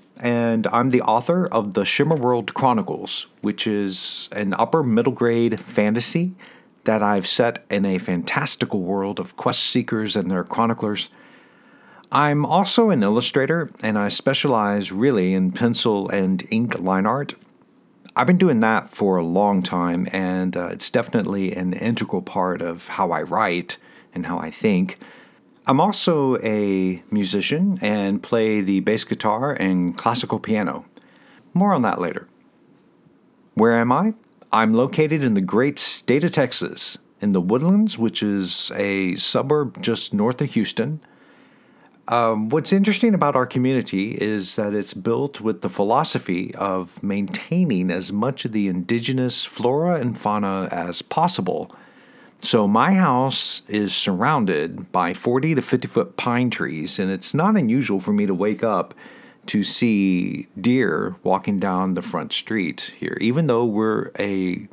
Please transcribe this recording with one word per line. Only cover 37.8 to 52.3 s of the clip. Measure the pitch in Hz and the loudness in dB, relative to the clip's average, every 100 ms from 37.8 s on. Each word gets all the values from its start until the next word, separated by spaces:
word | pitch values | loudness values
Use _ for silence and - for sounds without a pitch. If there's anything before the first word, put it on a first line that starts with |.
| 214 - | 2 0
which | 113 - | -2 0
is | 107 101 90 - - - | -2 0 -2 -4 -4 -2
a | 101 98 92 87 | -2 0 0 0
suburb | - 123 135 151 127 - | 0 0 2 0 0 -4
just | 110 110 - | -4 -2 -2
north | 101 113 123 | 0 0 0
of | 147 | -2
Houston. | 113 104 - 127 156 - _ - - _ _ _ _ _ _ - | 0 -2 -2 -4 -6 -12 _ -20 -20 _ _ _ _ _ _ -2
Um, | 120 113 110 110 | 2 2 0 0
what's | 151 147 | 0 2
interesting | 196 202 196 233 185 | 2 4 2 2 4
about | 147 135 | 2 2
our | 123 | 0
community | 131 127 131 98 98 104 | 0 2 2 0 -2 -2
is | - 104 107 92 - | -2 -2 -2 -4 -4
that | 104 104 | -2 -2
it's | 98 | -4
built | 101 110 120 143 - | -4 -2 -2 -2 -4
with | 107 - | -4 -2
the | 101 | -4
philosophy | - 101 120 - 123 - 87 - | -2 2 2 2 -2 -2 -4 -4
of | - 98 92 87 - | -4 -4 -2 -6 -6
maintaining | 101 101 95 - - 170 175 95 92 | -4 -2 -2 -6 -2 0 2 0 0
as | 87 92 | -2 -4
much | 104 123 135 120 | -2 -2 -4 -4
of | |
the | 110 98 | -2 0
indigenous | 90 87 117 117 131 127 - | -2 -2 -2 0 -2 -2 -4
flora | - - 117 143 175 170 | -8 -2 0 0 0 0
and | 120 110 | -2 -2
fauna | 107 104 98 95 92 | -2 -2 -2 -2 -4
as | 90 87 - | -6 -6 -8
possible. | - - 175 - 90 - - - - - - - - | -4 0 0 0 -2 -4 -6 -14 -20 -20 -20 -20 -20